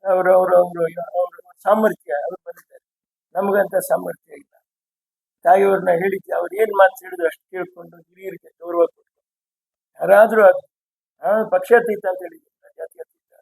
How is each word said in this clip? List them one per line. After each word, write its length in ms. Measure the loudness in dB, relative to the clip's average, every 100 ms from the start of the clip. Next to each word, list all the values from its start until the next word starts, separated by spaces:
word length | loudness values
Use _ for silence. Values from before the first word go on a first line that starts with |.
ಅವ್ರ, 240 | 0 0 4 2
ಅವ್ರ, 120 | 4 2
ಅವ್ರ, 180 | 2 -2 -6 -6 -8 -4
ಅವ್ರ 140 | -4 -8 _ _ -2
ಸಾಮರ್ಥ್ಯ 480 | 0 0 -2 -8 -8 -8
ಅವ್ರು 120 | -12 -18
ಬಂದಿದ್ದಾರೆ. 380 | -20 _ -20 _ _ _ _ _ -6
ನಮಗಂತ 400 | -2 -2 -2 -4 -2
ಸಾಮರ್ಥ್ಯ 440 | -6 -6 -14 _ -20
ಇಲ್ಲ. 100 | _ _ _ _ _ _ _ _ _ _ 2
ತಾಯಿಯವ್ರನ್ನ 460 | 4 4 0 0 -2
ಹೇಳಿದ್ವಿ, 300 | -2 -6 -8 -8
ಅವ್ರು 140 | -6 -4
ಏನ್ 120 | -2 2
ಮಾತು 160 | 2 2
ಹೇಳಿದ್ರು 240 | -16 -6 -6
ಅಷ್ಟು 140 | -6 _
ಕೇಳ್ಕೊಂಡು 420 | -12 -12 -14 -20 -20 _
ಹಿರಿಯರಿಗೆ 420 | _ -18 -18 -20 _
ಗೌರವ 240 | -8 0 0 _
ಕೊಟ್ಟು 260 | _ _ _ _ _ _ _ _ _ _
ಯಾರಾದ್ರೂ 420 | 2 4 4 6 4
ಅದು, 120 | 4 -4 _ _ _ _ _
ಆ, 60 | -2 -2 0 -4
ಪಕ್ಷಾತೀತ 480 | 2 2 2 -6 -6
ಅಂತ 100 | -8 -12
ಹೇಳಿದ್ವಿ, 260 | -20 _ _ _ _
ಜಾತ್ಯತೀತ. 560 | -18 _ -20 _ _ _